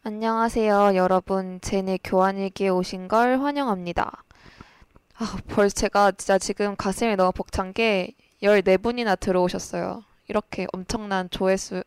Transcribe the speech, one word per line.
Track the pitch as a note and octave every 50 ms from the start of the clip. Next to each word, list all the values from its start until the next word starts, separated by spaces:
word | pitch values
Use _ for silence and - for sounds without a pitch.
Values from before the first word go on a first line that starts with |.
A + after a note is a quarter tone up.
| _ A3
안녕하세요, | G#3+ G#3+ A3 A3+ A3+ A3+ A3+ A#3 - A#3+ A3 G#3+ G3+ G3+ G3+ G3+ F#3+
여러분. | F#3 F#3 F#3 F#3+ F#3 - - G3 F#3+ F#3+ F#3 F#3 F3+
제네 | - - - G3 F#3+ F#3+ F#3+ F#3
교환일기에 | - - G3 F#3 F#3 F#3+ G3 G3 G3 F#3+ - - G3 F#3+
오신 | F#3 F3+ F3+ - - F#3 F#3
걸 | F#3 G#3+ A3 A#3+ B3 B3+ C4
환영합니다. | C#4 C#4+ C#4+ C#4+ C#4 B3 G3+ F#3 F3 F3 E3+ - - - - - _ _ _ _ _ - - - - _ _ _ _ _ _ - _ _ _ -
아, | A3+ G3+ - F#3+ - -
벌-, | - A3 G3+ G3+
제가 | - - A3+ G3 - G3+ G3+ G3
진짜 | F#3+ - - - G3
지금 | F#3+ - - G3 - G#3 G#3 G3
가슴이 | - - G3+ F#3+ - A#3+ A#3 G#3+
너무 | F#3 F#3 F#3
벅찬 | F#3 - F#3 - - - F#3+ F#3
게 | F#3+ - A3+ A3+ G#3 F#3+ F3+ - _ _ _ _ _ _
열네 | - G3+ G#3+ G3+ F3+ G3 F#3+ F#3
분이나 | G3+ A#3 A#3+ B3 A#3 G#3+ F#3
들어오셨어요. | - - G3+ F#3 F#3 F3+ F3 - F#3+ - - - F3 F3 F#3 - A#3 G#3+ _ _ _ _
이렇게 | - G#3+ G#3+ - _ - - F#3 -
엄청난 | - F#3+ F#3 - - A3+ G#3+ G#3 G3 F#3+ F#3 F3+
조회수 | - - G3 F#3+ F#3+ G3 - - F#3+ F#3 -